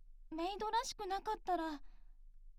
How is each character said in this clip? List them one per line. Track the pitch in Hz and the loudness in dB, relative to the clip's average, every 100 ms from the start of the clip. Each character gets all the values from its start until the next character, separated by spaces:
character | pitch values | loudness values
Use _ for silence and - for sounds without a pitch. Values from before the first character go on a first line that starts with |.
| - - - | -16 -14 -4
メ | 311 349 | 2 2
イ | 403 | 2
ド | 427 | 4
ら | 453 | 4
し | 523 | 4
く | - 392 | 0 0
な | 392 | 0
か | 427 | 2
っ | 427 | 0
た | - 349 | 4 4
ら、 | 320 302 - - - - - - - | 4 -2 -6 -10 -14 -14 -14 -14 -14